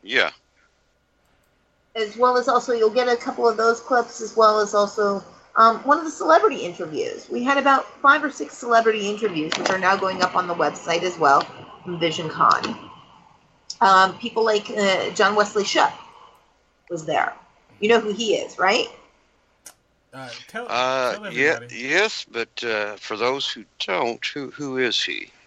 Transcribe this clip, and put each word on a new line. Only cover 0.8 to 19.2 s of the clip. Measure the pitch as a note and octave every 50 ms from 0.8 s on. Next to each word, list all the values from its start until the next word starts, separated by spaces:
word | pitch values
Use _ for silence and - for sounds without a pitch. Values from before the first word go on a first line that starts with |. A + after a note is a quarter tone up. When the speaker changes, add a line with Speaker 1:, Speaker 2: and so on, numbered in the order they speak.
| _ _ _ _ _ _ _ _ _ _ _ _ _ _ _ _ _ _ _ _ _ _ _
Speaker 2:
As | A3+ A3 G#3 G#3
well | A3+ B3 B3 B3
as | B3 A#3+
also, | C4+ A#3+ A#3+ A3+ - A#3+
you'll | A#3 A3 A3
get | G#3 B3 B3
a | B3 A#3+
couple | A#3+ - B3+ - - A#3+
of | A#3 A3
those | G#3+ A3+ A#3 A#3 A#3
clips, | - - C4 A#3+ A#3 A#3+ - -
as | A3+ G#3 -
well | A3+ A3 G#3+ G#3+ G#3+
as | G#3+ G3+ -
also, | G#3 G3+ G3+ - - G#3 G3+ G3+ G3 - - - - _ _ _
um, | - A3+ A3+ A3+ G#3+
one | - C4 C#4+
of | D#4+ D#4+
the | D#4+
celebrity | D4 - F#4+ D#4+ D#4+ F4+ G4+ G#4+ C#4
interviews. | F#3+ - F3 E3+ - F3+ D#3+ D3+ B2 F#2 - - - - -
We | - A#3+ B3
had | C4 C#4
about | C#4 C4+ C#4 C4+ C4 - - - -
five | - C#4 C#4+ D4+ C#4+
or | C#4+
six | - - D4 - -
celebrity | - - A#3+ A#3 A3+ A3+ A3+ G#3+ A3 G3+ G3+
interviews, | G#3 G#3 A3+ G#3 F3+ D#3 D3+ E3 -
which | - - -
are | F#3+ F#3+
now | F#3 F#3 G3
going | G3 F#3+ F#3+ F#3+ F#3
up | F3+ F3+ -
on | F3+ F3+
the | F3 F3
website | F3 D#3+ D3 D3+ - - E3+ E3 E3+ F3
as | F#3 F3
well, | E3 D#3+ C#3+ C#3 C#3+ - - - - - - - - -
from | F3+ F3 E3
VisionCon. | E3 E3 D#3+ F3+ E3 D#3 - E3 D#3+ A2 D2+ B1 - - A#3 - - - - - - _ - - _ _ _ _ _ _ _ _ _ _ - _
Um, | A#3 G3 F#3+ F#3+ F#3+ F#3 F3 -
people | - A#3 A3 A3+ A3+
like, | A3 G#3+ G#3 G#3 -
uh, | G#3 G#3+ G3+ G3 F#3+ E3+ - -
John | F3+ - G3+ G3 G#3
Wesley | G#3 G#3 G3+ - G#3+ G3
Shipp | - - - - - - - - - - - - - _ _ _ _ _ _ _ _ _ _ _ _
was | F3 E3 D#3
there. | D#3+ D3+ A2 - - - - - _ _ _ _ _ _ _
You | G3+ G#3+
know | A#3 A3
who | G#3+ G#3+
he | G3+ F#3+ A#3 G#3+ E3+
is, | C#3 - - - -
right? | F3+ F#3+ G#3 B3 - - - - - _ _ _